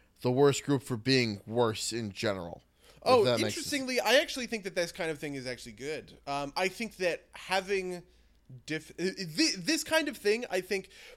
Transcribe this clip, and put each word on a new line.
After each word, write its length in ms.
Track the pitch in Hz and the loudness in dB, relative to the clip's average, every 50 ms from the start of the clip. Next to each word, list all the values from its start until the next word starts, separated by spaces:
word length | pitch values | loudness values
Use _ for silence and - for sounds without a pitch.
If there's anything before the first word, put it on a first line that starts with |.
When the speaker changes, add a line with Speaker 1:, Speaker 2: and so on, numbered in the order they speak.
| _ _ _ - | _ _ _ -2
Speaker 1:
the 100 | - 123 | 0 2
worst 340 | 127 127 143 143 135 - - | 4 8 8 6 6 4 2
group 180 | - 143 131 - | 2 0 0 0
for 140 | - 131 | -2 -6
being 440 | 113 107 131 135 131 123 113 104 98 - | -4 2 4 4 4 4 2 0 -4 -6
worse 460 | - 107 120 120 113 107 - - - 110 | -4 2 2 4 4 2 0 -4 -4 -4
in 200 | 117 117 104 92 | -4 -4 -6 -6
general, 500 | - - 110 101 95 87 85 85 - _ _ _ _ _ - - | -2 -2 -2 -2 -2 -4 -10 -12 -14 _ _ _ _ _ -20 -18
if 60 | - - | -4 2
Speaker 2:
Oh, 200 | - 254 247 202 | 4 6 6 6
Speaker 1:
that 80 | 127 120 | 6 4
makes 220 | 113 - 107 104 | 2 2 0 -2
sense. 20 | |
Speaker 2:
interestingly, 440 | - 302 - - 277 262 254 254 240 | -4 -6 -4 -4 -4 -2 -2 -2 0
I 140 | - 214 233 | 2 4 4
actually 300 | 277 339 - - 269 247 | 4 4 2 -2 -6 -6
think 180 | 220 233 220 185 | -4 -6 -6 -6
that 100 | 196 160 | -6 -2
this 160 | 185 175 170 | -2 -2 -2
kind 200 | - - 180 160 | -2 -6 -4 -4
of 80 | 160 139 | -4 -4
thing 160 | 160 151 143 | -6 -8 -8
is 120 | 139 123 | -8 -8
actually 260 | 127 123 117 - 123 110 | -8 -10 -10 -12 -16 -14
good. 400 | 104 123 143 156 135 101 - - - - | -12 -8 -8 -8 -8 -10 -14 -20 -16 -8
Um, 260 | - 143 143 143 143 - | -6 -4 -4 -4 -4 -4
I 120 | - 185 190 | -2 -2 -2
think 280 | 185 - 233 214 - | -2 -4 -8 -8 -6
that 280 | - 185 175 156 - - _ - | -2 -2 -2 -2 -2 -8 _ -20
having 720 | - - - 185 196 190 185 202 190 185 185 180 175 170 _ _ _ _ _ _ _ _ - 127 127 - | -14 -6 0 0 0 0 0 -2 -2 -2 -4 -6 -8 -10 _ _ _ _ _ _ _ _ -20 -20 -16 -8
diff-, 260 | - 156 156 156 - - - | -6 -6 -6 -6 -8 -8 -4
i-, 60 | 170 | -4
i-, 200 | 190 190 - 190 | -4 -4 -4 -8
thi-, 320 | 165 151 285 320 311 - 190 | -6 0 2 2 2 2 -2
this 260 | 165 190 320 311 320 | -2 -2 0 0 0
kind 240 | - 311 320 320 302 | 2 2 2 2 2
of 80 | 240 | -4
thing, 280 | - - 208 208 233 247 - | -2 2 2 2 2 0 -2
I 100 | - 190 | -2 -2
think, 280 | 185 - 214 190 185 - - - - - - | -2 -2 -4 -4 -6 -8 -16 -20 -20 -20 -8